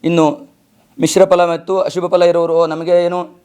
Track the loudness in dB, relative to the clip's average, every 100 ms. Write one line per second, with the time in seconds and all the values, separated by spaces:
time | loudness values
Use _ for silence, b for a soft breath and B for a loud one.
0 | -2 0 0 -2 -16 _ _ _ _ -6
1 | -2 2 2 4 0 -2 -4 -4 -2 -4
2 | -2 2 2 2 0 0 -2 -4 0 0
3 | 0 -4 -10 _